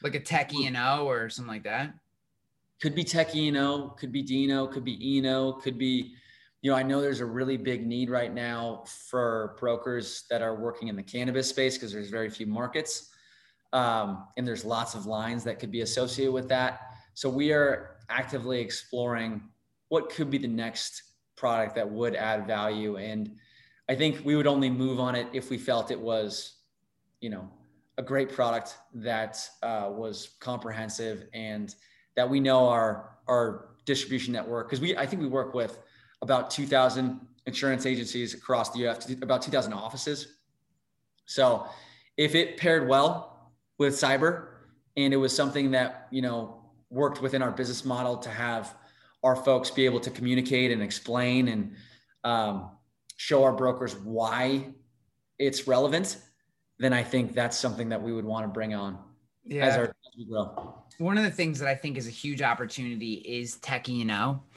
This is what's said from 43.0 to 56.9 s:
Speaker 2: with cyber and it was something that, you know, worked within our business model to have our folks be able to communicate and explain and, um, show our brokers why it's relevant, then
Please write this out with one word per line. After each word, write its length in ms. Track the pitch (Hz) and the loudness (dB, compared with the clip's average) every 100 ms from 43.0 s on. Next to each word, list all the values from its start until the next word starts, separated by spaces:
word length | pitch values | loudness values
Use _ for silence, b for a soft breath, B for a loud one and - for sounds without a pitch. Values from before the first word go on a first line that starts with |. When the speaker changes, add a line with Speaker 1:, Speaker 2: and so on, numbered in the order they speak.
| 151 175 - - - _ _ - | 6 2 -6 -16 -20 _ _ 2
Speaker 2:
with 160 | 143 | 2
cyber 560 | 139 135 139 160 175 - B B B _ 143 | 4 4 6 4 2 -6 B B B _ 0
and 160 | 139 | 2
it 40 | 135 | 4
was 160 | 131 - | 2 2
something 360 | 139 143 139 | 0 2 2
that, 380 | 131 123 - - | 4 2 -2 -6
you 100 | 131 | -2
know, 500 | 123 117 110 - - _ _ | -2 -2 -6 -12 -20 _ _
worked 320 | 123 143 143 | 0 0 2
within 200 | 131 131 | 0 2
our 100 | 123 | 2
business 340 | 110 123 123 131 | 0 -4 -4 -2
model 320 | 123 123 120 | -2 0 -2
to 120 | 120 | -6
have 460 | 110 120 113 101 - b b b b | -4 -2 -2 -6 -14 b b b b
our 120 | 131 127 | 4 6
folks 360 | 135 131 - | 6 4 4
be 140 | - 131 | 4 4
able 160 | 120 | 4
to 100 | 127 | -2
communicate 600 | - 123 127 127 127 127 | -2 2 2 4 2 4
and 120 | 110 | 2
explain 640 | 101 - - 123 123 127 123 | -2 -4 -2 0 4 4 4
and, 280 | 110 98 B B B B B 120 | 2 -2 B B B B B 0
um, 520 | 117 107 98 90 - _ _ - - | 2 2 -2 -8 -16 _ _ -20 -10
show 280 | - 143 | 2 6
our 100 | 135 | 6
brokers 420 | 120 127 127 120 98 | 6 2 0 -4 -6
why 800 | 104 110 113 117 131 135 135 - _ _ _ _ _ - | -6 -2 0 2 2 0 -2 -14 _ _ _ _ _ -2
it's 300 | 135 135 131 | 0 0 2
relevant, 500 | 123 143 165 190 - - _ _ _ _ - | 4 4 2 0 -6 -16 _ _ _ _ -2
then 140 | 135 | 2